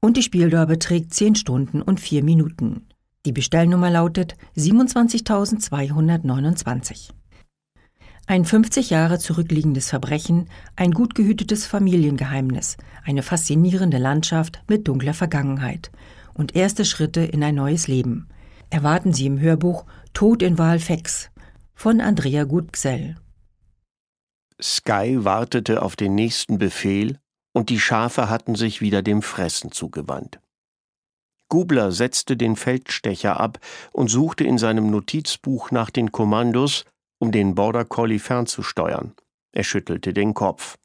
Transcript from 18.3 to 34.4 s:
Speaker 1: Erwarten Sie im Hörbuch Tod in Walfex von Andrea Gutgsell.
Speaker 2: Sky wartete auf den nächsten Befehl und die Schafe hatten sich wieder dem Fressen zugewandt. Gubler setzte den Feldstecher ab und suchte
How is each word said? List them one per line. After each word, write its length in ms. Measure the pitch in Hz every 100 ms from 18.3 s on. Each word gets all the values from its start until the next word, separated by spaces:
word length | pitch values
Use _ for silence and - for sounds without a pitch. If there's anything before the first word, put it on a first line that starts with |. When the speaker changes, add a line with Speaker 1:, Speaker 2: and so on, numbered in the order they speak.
| - - - -
Speaker 1:
Erwarten 420 | 165 147 165 190
Sie 140 | 135 135
im 120 | 139
Hörbuch 460 | 160 160 175 175 - - -
Tod 280 | - 208 233
in 140 | 185 165
Walfex 720 | 165 170 165 165 165 - - - - - -
von 260 | _ 220 226
Andrea 440 | - 190 143 143
Gutgsell. 720 | 143 160 170 - 139 123 139 165 - _ _ _ _ _ _ _ _ _ _ _ _ _
Speaker 2:
Sky 640 | - - - 104 107 131
wartete 580 | 101 98 120 123 110 110
auf 140 | 98 -
den 180 | 101
nächsten 420 | 101 113 117 - 104
Befehl 600 | 98 - 98 98 107 139 _ _ _
und 160 | - 110
die 120 | 117
Schafe 500 | - 113 117 - 113
hatten 240 | 113 -
sich 260 | 110 113 104
wieder 220 | 107 101
dem 180 | 98 104
Fressen 480 | 107 - 87 - -
zugewandt. 680 | - 78 78 71 67 - - _ _ _ _ _ _ _ _ _ _ _
Gubler 440 | 160 175 139 104
setzte 460 | 90 123 - - 123
den 180 | 117 107
Feldstecher 840 | - 127 - - - 98 104 95
ab 200 | - - - - -
und 160 | - 120
suchte 360 | 110 160 -